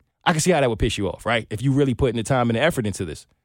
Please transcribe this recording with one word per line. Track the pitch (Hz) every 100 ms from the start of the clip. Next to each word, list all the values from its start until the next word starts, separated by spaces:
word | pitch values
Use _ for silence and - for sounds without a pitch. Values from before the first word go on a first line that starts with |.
| _ _ -
I |
can | 160
see | 170
how | 165
that | 131
would | 110
piss | 120 -
you | 95
off, | -
right? | 104 117 110
If | 107
you | 135
really | 135 139
putting | 120 135 117
the |
time | 107 131 120
and | 113
the |
effort | 156 156 104
into | 95 87
this. | 71 - _